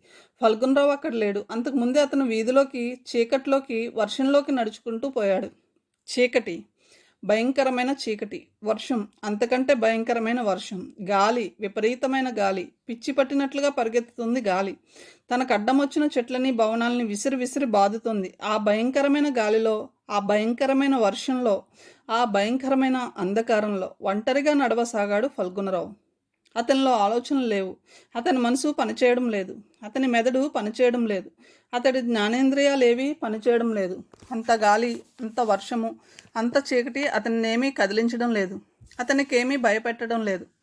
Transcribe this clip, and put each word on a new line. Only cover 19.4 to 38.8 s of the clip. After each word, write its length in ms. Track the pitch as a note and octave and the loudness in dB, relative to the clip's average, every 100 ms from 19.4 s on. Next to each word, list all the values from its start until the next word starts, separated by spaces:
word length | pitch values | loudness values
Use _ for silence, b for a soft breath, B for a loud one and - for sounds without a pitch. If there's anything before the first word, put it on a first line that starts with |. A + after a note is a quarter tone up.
| G#3+ A3 A3 G#3+ - _ - | 2 2 2 0 -4 _ -6
ఆ 80 | G#3 | -2
భయంకరమైన 800 | G3+ G#3 A3 A#3+ C4+ C4+ C#4 C4+ | 0 0 0 0 2 2 2 2
వర్షంలో, 640 | G#3 - - B3+ B3 G3 - B B B - | 2 0 -2 0 0 0 -4 B B B -4
ఆ 140 | A3+ | 0
భయంకరమైన 840 | A#3+ G3 G#3 C4 C4 C4 C4 B3+ B3 - | 2 2 0 0 0 2 2 0 -4 -6
అంధకారంలో 800 | F#3+ G#3 A#3 A3 G#3 G3 F#3 - | -2 0 2 0 0 -4 -6 -4
ఒంటరిగా 520 | G3 G#3 G#3+ C4+ D4 | -2 -2 0 0 2
నడవసాగాడు 760 | D4 B3+ A3+ A#3 A3+ G3+ G3+ C4+ - | 2 2 2 0 -2 0 0 -2 -4
ఫల్గుణరావు. 680 | F#3 F#3+ G3 F3+ F3 G#3 _ _ _ _ _ A3+ | -6 -4 -4 -4 -6 -12 _ _ _ _ _ -4
అతనిలో 360 | A#3+ C4+ C4+ | 0 2 4
ఆలోచనలు 540 | A#3+ G3+ A#3 B3 C#4 A#3+ | 4 2 0 0 -2 0
లేవు. 300 | G3+ F#3+ - b b b A#3 | -2 -4 -10 b b b -4
అతని 220 | A#3+ C4 | 0 2
మనసు 340 | A#3+ B3+ D4+ | 2 2 0
పనిచేయడం 560 | D4 A3+ A3+ B3 B3 B3 | -2 -2 2 2 4 0
లేదు. 280 | G#3 F#3+ - - _ | -2 -4 -10 -18 _
అతని 240 | G#3 C4 C4 | -8 -2 0
మెదడు 420 | A#3 A#3 B3+ C#4+ | 2 2 2 0
పనిచేయడం 580 | B3+ G#3 A#3 B3 A#3+ A3+ | -2 -4 2 2 2 0
లేదు. 240 | G3 - - b b b | -2 -6 -16 b b b
అతడి 260 | B3 C4 C4 | 0 0 2
జ్ఞానేంద్రియాలేవీ 1120 | A#3+ A#3 A3 A#3+ C4+ C#4 C#4+ C#4 A#3+ A#3+ C4+ | 0 0 2 2 2 4 2 4 4 4 0
పనిచేయడం 600 | D4+ A3+ A3 A#3 A#3 A#3 | -4 -6 -2 2 2 2
లేదు. 280 | G#3+ F#3 F#3 - - - | 0 -4 -6 -14 -20 -10
అంత 180 | A#3 A3+ | -6 0
గాలి, 520 | A3+ G#3+ G#3 A#3+ A#3 - - | 2 4 4 2 -4 -12 -12
అంత 200 | A3 A3 | -6 -2
వర్షము, 560 | A3+ G3 - A#3+ A3+ A3+ B B B A3+ | 0 0 -2 -4 -4 -8 B B B -4
అంత 160 | A#3 C#4 C#4 | 0 0 0
చీకటి 340 | B3+ B3 B3+ C#4+ | 0 0 -4 -2
అతన్నేమీ 640 | G#3+ A3+ A3+ A3+ A#3 C4+ | -2 0 0 0 0 0
కదిలించడం 640 | C4+ G3 G#3+ A#3 A#3+ A#3+ | 0 0 2 0 0 0
లేదు. 280 | A3 F#3 G3 - _ | 0 -2 -6 -16 _